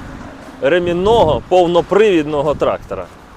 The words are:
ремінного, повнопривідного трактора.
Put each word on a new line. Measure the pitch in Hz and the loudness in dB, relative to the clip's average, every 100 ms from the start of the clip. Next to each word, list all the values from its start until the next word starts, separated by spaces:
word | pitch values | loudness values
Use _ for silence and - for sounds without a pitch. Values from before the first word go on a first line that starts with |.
| - - - - - - | -16 -18 -18 -20 -20 -6
ремінного, | 135 175 175 175 196 233 165 123 - | 0 0 0 -2 2 2 2 0 0
повнопривідного | 180 170 175 156 196 220 175 147 151 147 | 2 4 2 2 2 4 2 0 -2 -2
трактора. | 135 139 95 - 95 87 - - | -2 -2 -4 -8 -12 -12 -18 -20